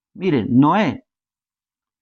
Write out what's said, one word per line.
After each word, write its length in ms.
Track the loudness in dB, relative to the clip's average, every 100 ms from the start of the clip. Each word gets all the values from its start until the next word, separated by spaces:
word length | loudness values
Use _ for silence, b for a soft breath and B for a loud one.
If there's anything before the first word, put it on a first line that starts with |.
| _
miren, 320 | -8 -2 -2 0
Noé, 540 | 2 2 2 -2 -6 _ _ _ _ _ _ _ _ _ _